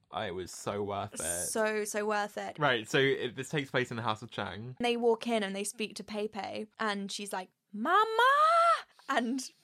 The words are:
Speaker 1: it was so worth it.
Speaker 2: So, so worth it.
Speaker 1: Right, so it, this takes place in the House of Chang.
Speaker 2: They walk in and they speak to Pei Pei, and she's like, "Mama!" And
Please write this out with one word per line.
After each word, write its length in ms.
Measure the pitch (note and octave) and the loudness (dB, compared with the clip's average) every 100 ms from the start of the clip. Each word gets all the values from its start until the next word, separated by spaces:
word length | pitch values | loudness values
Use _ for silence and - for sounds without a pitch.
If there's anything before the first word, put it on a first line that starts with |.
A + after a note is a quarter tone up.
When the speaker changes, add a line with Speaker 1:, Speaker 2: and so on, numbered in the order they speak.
| _ F2 G#2+ | _ -6 -4
Speaker 1:
it 80 | |
was 160 | F2+ E2+ | -6 -8
so 320 | - - G#2 | -8 -4 -4
worth 320 | G2+ G2 G#2 | -2 -4 -6
it. 60 | - | -6
Speaker 2:
So, 640 | - - G#3 A3+ G#3+ G#3+ | -6 -4 -4 0 0 -2
so 200 | G#3+ G#3 | -2 -2
worth 320 | G#3 G#3 G#3 G#3 | 0 0 -2 -6
it. 200 | G3 - | -10 0
Speaker 1:
Right, 320 | D3 A#2+ A2 | 2 2 2
so 80 | C#3+ | 4
it, 380 | C3+ B2+ A#2+ G#2+ | 4 2 -2 -6
this 120 | B2+ | -4
takes 220 | D#3 C#3 | -4 0
place 220 | C3 B2 | -2 -2
in 40 | A#2 | -2
the 60 | |
House 180 | A#2 G#2+ | -2 -4
of 80 | A#2 | -6
Chang. 420 | - G2 G2+ B2 B2+ | -6 -6 -6 -10 -4
Speaker 2:
They 160 | A#3+ A#3+ | -2 2
walk 320 | A#3 A3+ A#3 | 2 2 0
in 160 | A3+ | 0
and 100 | G3 | 0
they 80 | G3 | -4
speak 300 | G#3 - G#3 G#3 | -6 -4 -6 -6
to 80 | |
Pei 220 | G3+ G#3 G#3+ | -8 -4 -4
Pei, 400 | G#3 G2+ G#3+ G#3+ - | -4 -6 -6 -8 -4
and 320 | A3 G3+ G3 | -2 -2 -4
she's 200 | - G3+ | -8 -6
like, 160 | G3 F#3 _ _ | -8 -8 _ _
"Mama!" 320 | G3+ C#4 G4 A4 A4 B4+ C#5+ D#5 E5+ E5+ D#5 - _ - | -4 4 4 4 6 6 8 6 6 6 4 -2 _ -2
And 320 | C4+ A#3 C4 - - | 0 0 -4 -6 -12